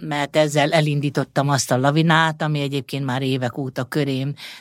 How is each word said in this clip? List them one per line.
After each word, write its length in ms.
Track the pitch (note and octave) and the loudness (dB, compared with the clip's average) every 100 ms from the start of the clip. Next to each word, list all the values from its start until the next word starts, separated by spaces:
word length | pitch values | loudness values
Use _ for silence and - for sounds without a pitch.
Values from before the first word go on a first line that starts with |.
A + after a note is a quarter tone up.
mert 360 | D#3+ D3 C#3+ D#3 | -6 -4 0 2
ezzel 360 | D3+ D3 D3+ | 2 2 2
elindítottam 760 | E3 D3+ D3 C#3+ D3 C3 D3 C#3 | 4 2 0 0 -2 -2 0 2
azt 220 | C3+ - | 0 0
a 60 | B2+ | 2
lavinát, 640 | C3+ D#3 E3 D#3+ D#3+ D#3 | 2 4 4 4 2 0
ami 180 | D#3 D3 | -2 -2
egyébként 440 | C#3 C#3 C3+ C#3 | -2 -4 -4 -6
már 180 | C3+ B2+ | -2 -2
évek 360 | C3+ C3 B2 - | -2 -2 -2 -4
óta 260 | C3 C3+ | -6 -6
körém. 500 | B2+ D#3 C#3 C3 C#3 C#3+ - - | -4 -2 -2 -2 -4 -6 -12 -20